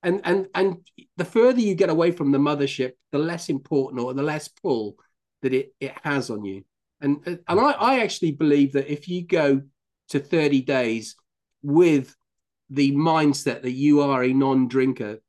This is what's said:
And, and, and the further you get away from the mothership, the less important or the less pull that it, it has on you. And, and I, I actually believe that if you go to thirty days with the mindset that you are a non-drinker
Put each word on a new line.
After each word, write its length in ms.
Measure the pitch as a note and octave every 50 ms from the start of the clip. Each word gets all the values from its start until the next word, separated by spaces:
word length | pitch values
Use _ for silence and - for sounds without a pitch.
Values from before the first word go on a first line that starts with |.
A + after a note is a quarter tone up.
And, 200 | - F3+ F3+ G3+ -
and, 240 | E3+ F3+ G3 F#3+ - _
and 220 | F#3 F#3+ G3 F3 - _ _ _ - - _ _ -
the 80 | F3+
further 340 | E3+ - A3+ A3+ B3 B3+ B3
you 160 | A#3 G#3 F#3+
get 140 | E3 F#3+ F3+
away 220 | D#3+ D#3+ E3+ E3+
from 200 | E3+ F3 D#3+ C#3
the 60 | C#3 C#3
mothership, 560 | C#3+ D3 D3 C#3+ C#3+ C#3 - - C3 B2+ - _ _ _
the 60 | - C#3+
less 320 | D3+ E3 E3+ E3+ - -
important 520 | D#3+ C#3 C#3 - E3 C#3+ C3 - C3 B2+
or 120 | A#2+ B2+ B2+
the 100 | C3+ C#3
less 240 | D#3 D3+ D3+ D3+ -
pull 480 | _ _ _ G3 C3+ A2+ G#2+ G#2 G2 _ _ _ _ _ _ _ _ _
that 120 | - C3 C3
it, 200 | C3 C3+ - _ _
it 120 | - C3+ - - _
has 240 | D3+ C#3+ C#3 A#2 -
on 160 | A#2 G#2 G#2
you. 180 | G2 G2 G2 G2 _ _ _ _ _ _ _
And, 180 | D3 C#3 C#3+ C#3+ -
and 340 | F3 F3+ F3 _ - E3+ G3
I, 120 | A#3+ D4
I 280 | C#4 - G3+ A#3+ C4+ B3+
actually 320 | A3+ G3 - - - E3
believe 400 | D3 C#3 D#3+ D3+ C#3+ C#3+ C#3+ C#3 C3+
that 160 | C#3+ C3+ C#3+
if 200 | D3 D3 - -
you 180 | F3 F3+ F3+ F3
go 340 | - E3+ D3+ C#3+ C#3 C3+ C#3 - _ _ _ _ _ _ _ _
to 100 | - D3
thirty 420 | C#3+ - - E3 D#3 D3 C#3+ C3+
days 560 | B2+ C3+ C#3 C3 B2 A#2 A2+ A2+ G#2+ - - _ _ _ _ _ _ _ _ _
with 540 | - C#3+ C#3+ D#3+ F3+ E3+ D#3 C#3+ B2+ - _ _ _ _ _ _ _ _ _ _ _ _
the 240 | C#3 C3+ C#3+ C#3 C#3
mindset 720 | C#3+ D#3 E3 D#3+ D#3+ D#3 D3 C#3 C#3 - C#3 A#2+ A#2+ -
that 100 | B2+ B2+
you 280 | C3 C#3 D3 D3 D3
are 220 | C#3+ C#3+ C#3 C3 B2+
a 100 | B2+ C3
non-drinker 840 | C3+ C3+ C3+ C3+ C3 C3 A#2+ A#2+ C3 C3 B2+ B2+ - A#2+ G#2 G#2+ A2 _